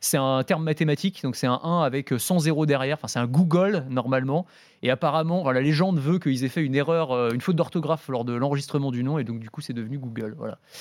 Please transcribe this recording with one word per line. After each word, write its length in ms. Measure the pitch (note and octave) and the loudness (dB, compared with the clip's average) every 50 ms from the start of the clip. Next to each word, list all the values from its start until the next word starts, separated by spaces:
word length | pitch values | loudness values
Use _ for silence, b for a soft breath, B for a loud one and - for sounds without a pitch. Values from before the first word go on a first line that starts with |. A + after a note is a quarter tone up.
c'est 160 | - - - C#3+ | -2 0 0 2
un 240 | C3+ C3+ C3 C3 | 2 2 2 2
terme 220 | C3 - F#3 D#3 D#3+ | 2 0 0 0 0
mathématique, 580 | D#3+ D#3 - E3 D#3 D3 - - G3 F#3+ - | 0 0 2 2 2 2 2 0 -2 -4 -2
donc 140 | - C3+ A#2+ | -4 -4 -2
c'est 100 | - - | 0 0
un 140 | B2+ B2 B2+ - | 0 0 0 0
un 200 | E3 E3+ F3 D#3+ | 0 2 2 2
avec, 300 | C3 B2 C#3+ C#3 - C3+ | 2 0 -2 -2 -2 -2
euh, 40 | A#2 | -2
sans 220 | - - F#3 F3+ | 0 2 2 2
zéro 260 | D3 D#3+ D#3+ D3 D#3 | 2 2 2 2 2
derrière, 320 | D3+ C#3+ C3+ C3 C3+ D3+ - | 2 2 2 2 0 -2 -4
enfin 100 | - A2 | -6 -4
c'est 120 | - B2 | -2 -2
un 80 | A#2+ A#2+ | -2 2
Google 580 | B2+ D#3 F#3 E3 D#3 F3 F#3 G3 G#3+ F3 C3 C3 | 4 4 4 6 6 4 4 4 2 0 -2 -2
normalement. 560 | C3 B2+ A#2+ B2 C3+ C3 C3 C3+ C#3 E3 F3+ b b b b b b b - | -2 -2 0 2 0 0 2 0 0 -2 -2 b b b b b b b 0
Et 40 | A#2+ | 0
apparemment, 500 | C3 B2+ - D3+ C#3 D#3+ D#3+ D#3+ E3+ F#3 | 0 2 0 0 0 0 0 0 0 0
enfin, 140 | E3+ C3+ B2+ | 0 0 2
la 80 | B2+ | 2
légende 360 | C3+ D3 D#3 D3 F3+ F#3+ F#3 D3+ | 2 2 2 2 2 2 2 2
veut 220 | C3 D3 F3+ F#3 | 2 2 0 0
qu'ils 240 | - D3 C3 B2 C3 | 2 0 0 0 0
aient 60 | C3 | -2
fait 120 | - F3+ | -2 -2
une 140 | D#3 C3+ C3 | 0 0 2
erreur, 360 | C#3+ C#3+ D3 E3 E3 D#3+ C3+ | 0 2 2 2 0 0 0
euh, 180 | B2+ B2 B2 A#2 | 0 0 0 0
une 100 | A#2 B2 | 0 -2
faute 160 | - - F3+ | 0 0 0
d'orthographe 540 | E3 E3 - - F3 D#3 D3+ D#3+ D3+ - - | 0 0 0 -2 -4 -2 -2 -2 -4 -4 -4
lors 160 | C3 A#2+ A#2+ | -4 -4 -2
de 80 | B2 A#2+ | -2 -2
l'enregistrement 580 | A#2+ C3 C#3+ C#3+ C#3+ C#3 - - D3 C#3 C3+ | -2 0 0 -2 -2 -4 -4 -4 -2 -2 -2
du 100 | B2 A#2+ | -2 -2
nom, 160 | B2 C3 D3+ D#3 | -2 -2 -2 -2
et 60 | B2 | -4
donc 160 | G#2+ A#2 A2+ | -4 -6 -8
du 100 | A2+ A2 | -10 -12
coup 120 | - - | -14 -12
c'est 100 | C#3+ - | -10 -10
devenu 260 | B2 A#2 A2+ A2+ C#3 C#3+ | -8 -8 -8 -8 -8 -8
Google, 360 | B2+ B2 A2+ G#2+ A2 G#2+ G#2+ C#3 | -10 -10 -8 -8 -8 -8 -10 -10
voilà. 200 | A2+ A2 - B B B B B | -10 -10 -12 B B B B B